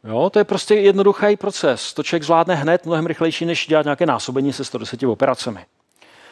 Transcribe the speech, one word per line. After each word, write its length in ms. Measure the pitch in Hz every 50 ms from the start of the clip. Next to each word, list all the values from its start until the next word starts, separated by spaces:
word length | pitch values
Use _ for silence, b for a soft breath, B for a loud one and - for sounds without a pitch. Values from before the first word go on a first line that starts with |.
| -
Jo? 260 | 107 110 120 151 190
To 100 | - 214
je 40 | 208
prostě 320 | - 196 185 - - 208
jednoduchý 600 | 214 196 196 196 196 196 202 196 - 208 208 208 208
proces. 560 | - 202 190 - - 151 123 107 - - -
To 100 | - 147
člověk 200 | - - 170 151
zvládne 320 | 147 170 165 170 170 180
hned 300 | 151 143 156 170 180 -
mnohem 200 | 165 170 156 160
rychlejší, 400 | 170 165 - 165 165 156 - 170
než 220 | 170 170 - - -
dělat 180 | 156 156 147
nějaké 200 | 147 143 127 175
násobení 480 | 160 131 110 - - 127 135 135 143 127
se 120 | - 135
sto 120 | - - 120
deseti 280 | 113 - - 117 139
operacemi. 600 | 127 110 - 135 135 127 - - 127 107 95 - _ _ _ _ _ b b b b b b b b